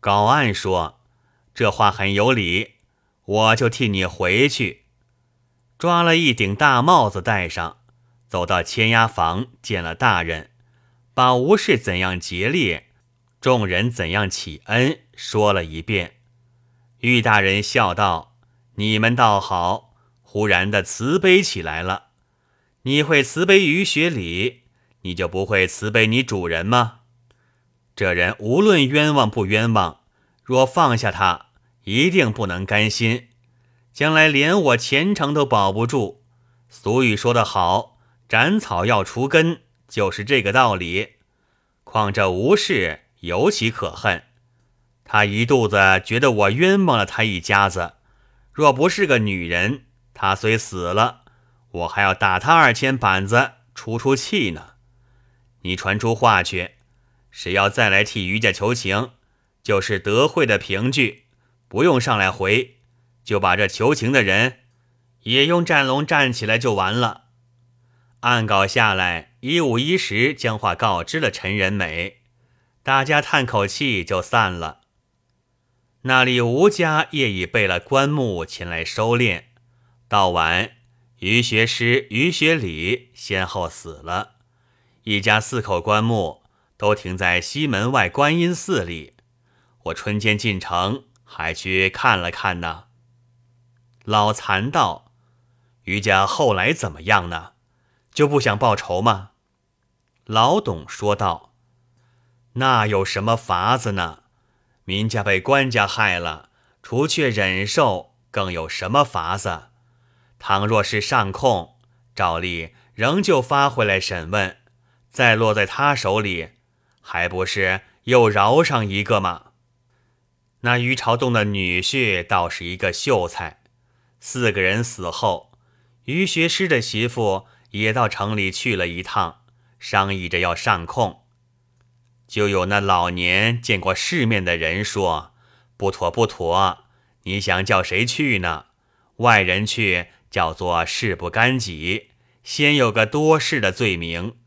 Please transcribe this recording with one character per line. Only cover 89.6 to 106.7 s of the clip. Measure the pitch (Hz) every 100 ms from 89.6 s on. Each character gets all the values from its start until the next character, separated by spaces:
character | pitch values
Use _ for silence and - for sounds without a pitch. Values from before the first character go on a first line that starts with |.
| _ _
我 | -
春 | 82 - 104
间 | 107 107
进 | 113 95
城， | - 87 92 135 _ _
还 | _ - 80
去 | 82 92 92 95
看 | - 131 101
了 | 87
看 | 87 98 87
呢。 | 82 82 - _ _ _ _ _ _ _ _ _ _ _
老 | - 107 104
残 | 107 - 95 117
道 | 160 113 78 _ _ _ _ _ _ _ _
：“于 | - 98
家 | 104 95 98
后 | - 139
来 | 98 101
怎 | 165 98
么 | 76
样 | 82 107 87
呢？ | 82 85 _ _ _ _ _ _
就 | - 147
不 | 143
想 | 120 104
报 | 123 104
仇 | - 90
吗？” | 110 101 98 _ _ _ _ _ _ _ _ _ _
老 | 110 120 180
董 | - 87 71
说 | - 104 104
道 | 98 82 _ _ _ _ _ _ _ _ _ _ _
：“那 | - 135 123 107
有 | 101
什 | 95 -
么 | 104 117
法 | - 87 98 127
子 | 117
呢？ | 98 85 78 _ _ _ _ _ _
民 | - 95 110
家 | 110
被 | 101 95
官 | 92 139 135
家 | 113 101
害 | - 104 90
了， | 85 78 - _ _